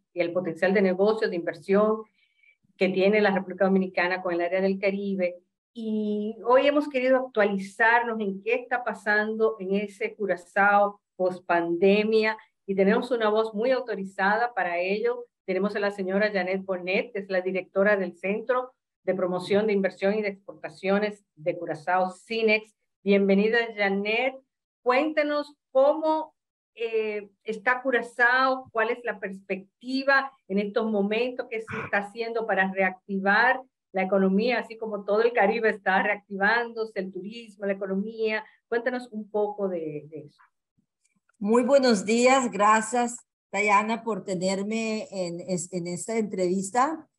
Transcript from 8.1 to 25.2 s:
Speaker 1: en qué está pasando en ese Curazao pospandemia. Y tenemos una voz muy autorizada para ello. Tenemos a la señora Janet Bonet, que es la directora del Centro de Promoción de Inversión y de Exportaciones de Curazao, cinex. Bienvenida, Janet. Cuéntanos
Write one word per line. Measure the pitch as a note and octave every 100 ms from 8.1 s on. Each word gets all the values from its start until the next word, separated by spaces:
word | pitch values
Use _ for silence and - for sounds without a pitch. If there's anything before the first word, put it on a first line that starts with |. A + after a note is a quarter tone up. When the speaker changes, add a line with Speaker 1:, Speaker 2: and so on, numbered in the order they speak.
| A3
Speaker 1:
en | G3+ F#3+
qué | G#3+ B3
está | B3 B3
pasando | A#3+ G#3 A3 G#3 G#3+ A3 A3 A3
en | F#3 G3
ese | G#3 - A3 -
Curazao | G3 F3 - G#3 G3+ G3+ G3+ - _ -
pospandemia. | F#3 F#3 - E3+ E3+ E3+ G3 G#3 G#3+ A3 G#3+ G#3+ - _ -
Y |
tenemos | G3 G3 A#3 B3
una | A#3+ G#3+
voz | G#3+ A3
muy | G3+ B3
autorizada | B3+ B3 G3+ F#3+ - G3 G#3+ A#3+ -
para | F3+ F3
ello. | F#3 G#3 A#3 B3 - _ -
Tenemos | F#3 G3+ G#3+
a |
la | G3+
señora | G3+ F#3 G3 G#3
Janet | G3+ F3+ F#3+ F#3+
Bonet, | F3+ F3+ G3+ -
que | G3
es | F#3+
la | F#3
directora | F3+ F#3 - F#3+ G3+ G3+
del | F3+ -
Centro | F#3+ G#3+ A#3 B3+ B3+ _ _ _ -
de | F3+
Promoción | F3+ F3+ F3+ G3+ A3
de |
Inversión | G3+ F#3+ - G3 G#3+
y |
de | G#3
Exportaciones | G3 - D#3 D#3+ D#3 F#3+ G3 G#3 G#3 _
de | - D#3+ E3+
Curazao, | E3+ D#3 - F3+ F#3
cinex. | F#3 - A3+ A3 G#3+ - _ _ _
Bienvenida, | G3 G3+ G3 G3 G#3+ A#3 A3+ G#3
Janet. | G3 G3 G3+ A3+ C4 C4+ _ _ _ _
Cuéntanos | B3 B3 D#4 D#4